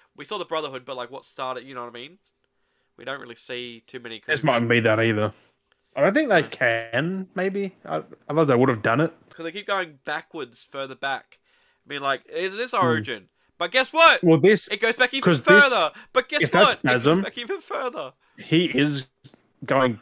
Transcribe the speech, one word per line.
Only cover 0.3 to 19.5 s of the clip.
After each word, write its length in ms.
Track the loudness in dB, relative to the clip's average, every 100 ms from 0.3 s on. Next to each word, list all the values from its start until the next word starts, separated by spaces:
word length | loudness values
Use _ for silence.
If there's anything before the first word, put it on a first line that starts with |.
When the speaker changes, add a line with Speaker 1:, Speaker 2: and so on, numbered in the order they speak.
| -10
Speaker 1:
the 60 | -6
Brotherhood, 400 | -6 -6 -10 -12
but, 100 | -12
like, 140 | -12
what 120 | -14
started, 420 | -18 -10 -8 -8 -12
you 100 | -14
know 60 |
what 80 | -14 -14
I 40 |
mean? 180 | -18 -20 _ _ _ _ _ _ _ -16
We 80 | -12
don't 160 | -12
really 140 | -12 -18
see 480 | -14 -12 -12 -16 -18
too 140 | -16
many 200 | -14 -14
'cause 180 | -6 -2
Speaker 2:
This 60 |
mightn't 260 | 2 2 2
be 80 | 2
that 200 | 4 2
either. 320 | 2 0 -2 -6 _ _ _ _ _ 0
I 60 |
don't 140 | 2 2
think 140 | 2
they 120 | 2
Speaker 1:
No. 60 | 2
Speaker 2:
can, 840 | -2 0 0 -2 -4 -2 -6 -8 -4
maybe. 400 | -4 -4 -6 -10 -8
I, 160 | -8 -8 -16 -4
otherwise 200 | 0 4
they 80 | 4
would 140 | 4
have 120 | 2
done 200 | 0 2
it. 120 | 0 -4 _
Speaker 1:
'Cause 140 | -14
they 80 | -12
keep 160 | -10 -4
going 320 | -4 -4 -10
backwards, 600 | -10 -10 -10 -12 -14 -14
further 320 | -16 -12 -12 -8
back. 420 | -6 -6 -10 _ _ _ _ _ -14
I 40 |
mean, 80 | -6
like, 240 | -4 -4 -6
"Is 280 | -6 -6 -6
this 160 | -4
Speaker 2:
Hmm. 60 | 0
Speaker 1:
origin?" 460 | 0 0 -4 -10 -12 _ _ _
But 140 | -2
guess 180 | -2 0
what? 320 | 4 4 6
Speaker 2:
Well, 160 | 4 4
this 300 | 6 4 0
Speaker 1:
It 100 | -2
goes 160 | -2 0
back 180 | 0
even 80 | 0
Speaker 2:
'cause 200 | 0 2
this, 220 | 6 6
Speaker 1:
further. 280 | 6 4 0 -4 -4
But 160 | -2 -2
guess 140 | -2
Speaker 2:
if 80 | 0
that's 140 | 4 4
Speaker 1:
what? 140 | 4
It 40 | 0 2
goes 0 | 2 2
Speaker 2:
Phasm, 60 |
Speaker 1:
back 140 | 0 -8
even 220 | -10 -10
further. 540 | -10 -8 -8 -8 -12 -16 _ -20
Speaker 2:
he 280 | -2 0 2
is 400 | 0 0 -2 -8 _ -20 _ _